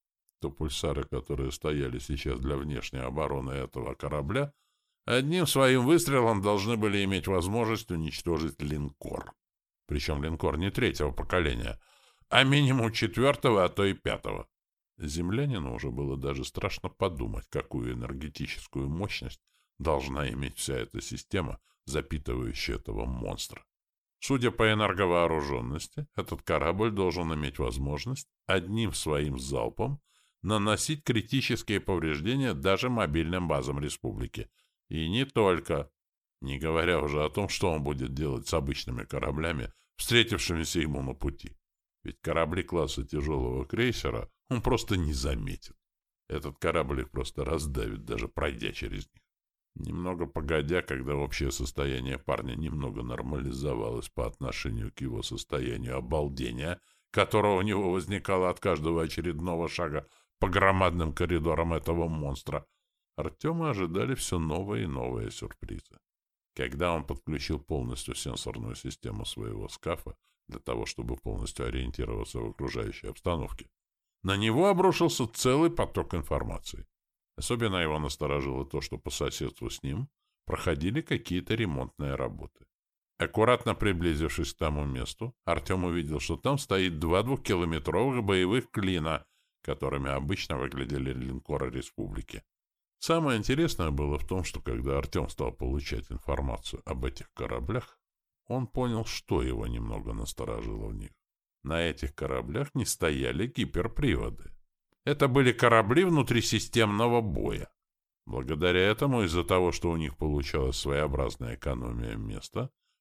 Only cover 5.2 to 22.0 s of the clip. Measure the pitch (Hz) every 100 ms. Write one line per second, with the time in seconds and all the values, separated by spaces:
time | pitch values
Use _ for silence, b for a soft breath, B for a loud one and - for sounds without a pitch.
5.2 | 135 180 165 139 131 127 123 170 170 139
6.2 | 117 104 101 104 101 117 107 101 98 95
7.2 | 87 95 87 113 110 110 - 85 80 -
8.2 | - 80 80 - 73 76 71 - - -
9.2 | - - _ _ _ _ - 76 - 73
10.2 | 78 80 85 73 95 - 113 - 73 65
11.2 | 73 90 78 58 58 57 b b b b
12.2 | _ 120 135 143 139 131 113 110 113 -
13.2 | 131 139 131 104 90 - 98 95 - -
14.2 | - 50 - _ _ _ _ - 78 76
15.2 | 87 113 143 110 67 57 69 62 69 67
16.2 | 69 67 64 - 101 - 92 - 98 80
17.2 | 57 50 - - - 64 60 60 60 67
18.2 | 73 71 67 - - 67 69 80 101 -
19.2 | 64 - _ _ _ - 80 71 67 67
20.2 | 67 64 67 - - 65 58 110 - -
21.2 | - 98 85 50 _ _ - 76